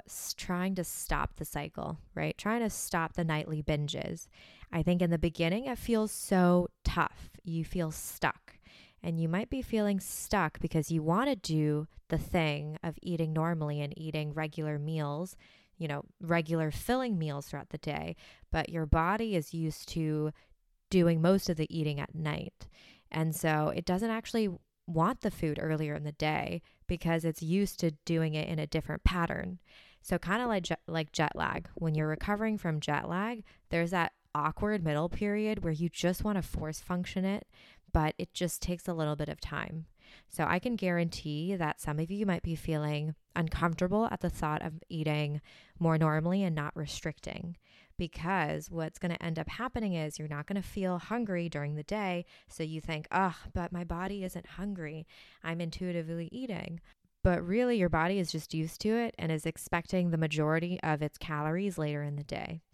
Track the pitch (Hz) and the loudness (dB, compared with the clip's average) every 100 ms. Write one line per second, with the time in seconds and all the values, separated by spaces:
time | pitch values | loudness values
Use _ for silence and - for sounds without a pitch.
0 | - - - - - 180 185 185 165 - | -4 -10 -8 -8 -2 0 0 0 -4 -6
1 | - 147 - - - 151 151 - 151 156 | -2 0 0 -4 -8 -6 -6 -6 -6 -6
2 | - - 156 - 208 233 226 - - 175 | -10 -4 -4 -2 -2 0 0 -2 -2 0
3 | 165 - 165 151 - 156 151 151 147 - | 0 0 0 0 0 -4 0 0 0 -4
4 | - 165 - - - - - 170 165 175 | -6 -8 -12 -20 -20 -20 -6 0 2 4
5 | 175 165 165 156 170 202 269 240 - 226 | 4 4 2 2 2 2 -2 -4 2 2
6 | 214 - - 190 180 180 180 - - - | 2 -2 2 6 8 8 4 0 0 2
7 | - - - - - 165 160 185 160 156 | 0 -2 -16 -12 -4 -2 -2 -2 -2 -4
8 | - - 156 - - - - - - _ | -10 0 0 0 -10 -20 -20 -20 -20 _
9 | 170 165 160 175 233 269 - 220 208 196 | -4 0 2 0 0 -4 0 2 2 2
10 | - - - 208 160 - 165 160 147 160 | -2 -8 0 2 2 0 0 0 2 0
11 | 151 180 269 247 - 156 151 151 156 - | 4 4 4 0 0 2 4 2 -2 -10
12 | _ 160 - 185 156 147 151 156 170 156 | _ -2 2 2 2 0 -4 -6 -6 -6
13 | 180 165 160 156 160 170 151 147 143 - | -4 0 0 2 2 0 -2 -2 -4 -6
14 | 160 151 151 151 156 151 156 147 147 160 | -6 -4 -2 -2 -4 -4 -4 -2 -2 -2
15 | 147 147 180 - - - _ _ 160 143 | -2 -2 -6 -10 -20 -20 _ _ -4 -4
16 | - _ 165 170 160 165 156 147 - 254 | -8 _ 2 2 4 2 2 0 0 2
17 | 254 190 156 143 139 143 - - - 147 | 2 0 0 -4 -6 -10 -8 -8 -4 -4
18 | 160 - - - - 165 - 165 156 160 | -4 -8 -14 -20 -4 -2 0 -2 4 4
19 | 165 214 226 185 147 165 160 151 - - | 4 2 2 0 0 -2 -2 -4 -6 -2
20 | 156 151 151 - _ _ _ _ _ 185 | 0 0 -2 -4 _ _ _ _ _ 6
21 | 170 165 165 196 - 160 156 165 151 143 | 8 8 8 6 4 0 0 0 0 -2
22 | - 160 156 151 180 - - - - - | -4 -4 -2 -2 -6 -12 -20 -20 -20 -20
23 | _ 156 160 160 165 151 151 - 175 185 | _ 0 0 2 2 4 2 0 0 0
24 | 226 226 226 233 208 175 - _ - 160 | 0 -2 -2 0 0 -2 -12 _ -4 4
25 | 175 247 214 - 165 151 156 156 156 147 | 4 4 -2 0 -2 0 0 0 0 -2
26 | 147 151 156 151 - 170 - _ - 170 | -6 -2 0 2 -2 -6 -8 _ -6 -2
27 | 165 165 165 156 160 185 202 - 170 151 | 2 2 2 -2 2 2 2 2 0 0
28 | - 165 160 156 - 160 151 160 - 151 | 0 2 2 0 -2 -2 -2 -2 -2 2
29 | - 180 170 - - 180 - - - - | 2 4 0 0 -4 -8 -14 -20 -20 -20
30 | - 175 170 208 247 208 170 165 - 165 | -2 -2 2 0 2 0 0 -4 -4 -4
31 | 151 - 151 - 143 - 165 - 165 156 | -4 0 0 2 -2 -2 -6 -4 -2 0
32 | 156 156 - 208 220 214 175 156 151 143 | 0 0 -2 0 0 0 -2 -2 0 -2
33 | - 175 214 240 - - _ 170 170 180 | 0 -2 -4 -6 -12 -20 _ 0 2 2
34 | 165 - _ 151 151 - 208 214 160 147 | 0 -4 _ -2 -2 0 0 2 2 2
35 | 170 - 208 208 214 214 180 156 165 - | 0 0 0 2 0 0 0 0 -2 0
36 | 175 180 214 202 165 - 156 156 - 180 | 0 2 0 0 0 -4 -4 -6 -4 -4
37 | 180 190 190 196 - - - - _ 165 | -2 -2 0 -2 -6 -20 -20 -20 _ 4
38 | 156 - - - 175 - - 175 - 165 | 4 0 -6 -2 -2 -2 -2 -2 -2 0
39 | 151 151 151 151 - 147 - 160 160 - | 0 0 -2 -4 -6 -6 -4 -8 -10 -16
40 | - - - - 160 180 254 233 185 175 | -20 -20 -14 -2 2 2 2 0 2 2
41 | 170 - 156 147 170 196 156 - - 151 | 2 -2 -4 -4 -2 -2 -2 -2 -4 -2
42 | 165 202 208 175 175 160 - 156 151 147 | -2 0 0 0 0 -4 -2 0 0 -2
43 | 151 151 _ - 165 - 180 165 180 208 | -2 -6 _ -2 0 2 2 2 2 2
44 | 226 - 180 - 156 151 160 156 - 165 | 2 0 -2 -2 -2 -2 -4 -8 -8 -2
45 | 156 151 147 147 - - - - 165 160 | 0 2 0 -2 -8 -20 -20 0 4 6
46 | 156 156 165 190 190 156 147 - 147 - | 6 4 2 2 2 0 -4 -6 -6 -6
47 | 170 147 - - 170 175 _ - - - | -6 -6 -10 -8 -10 -12 _ -20 -20 -6
48 | 170 - 165 190 151 156 151 165 160 - | -6 -4 0 2 2 -2 -4 -6 -6 -4
49 | 180 170 170 160 - - 247 247 214 170 | -4 -2 -4 -4 -4 -6 -6 -2 -2 -2
50 | 156 - 156 147 151 202 180 - 185 175 | -4 -6 -8 -8 -4 -6 -4 -2 -2 -2
51 | - 233 220 180 170 156 143 151 151 214 | -2 -4 -2 -2 -2 -4 -4 -4 -4 -2
52 | 196 175 175 - _ - 160 160 - 156 | -2 -2 -6 -14 _ -8 -6 -6 -6 -6
53 | 156 175 190 165 - - 170 175 170 170 | -2 0 2 0 -8 -6 -4 -6 -6 -4
54 | 190 202 185 180 - - 202 190 156 156 | -4 -6 -6 -8 -12 -10 -8 -6 -8 -10
55 | 160 - - - 165 165 170 - 180 170 | -14 -18 -20 -12 -6 -4 -4 -4 -2 -2
56 | 160 170 165 - 254 180 - 170 - _ | -2 -6 -6 -6 -6 -6 -6 -10 -14 _
57 | _ _ 190 175 170 208 247 233 175 165 | _ _ 4 4 2 2 4 4 4 4
58 | 165 196 170 156 - 160 160 - 208 226 | 4 2 0 -2 -4 -2 -2 -2 0 2
59 | 233 - 160 160 160 - - 170 165 185 | 0 -2 -2 0 -2 -6 -2 -2 0 2
60 | 175 165 160 151 151 160 175 180 160 151 | 4 4 2 4 4 4 2 -2 0 2
61 | 151 - - 151 151 165 202 175 151 147 | 0 -4 -6 -2 0 0 0 0 -2 0
62 | 147 143 143 - - 165 - | -2 -4 -4 -6 -6 -8 -12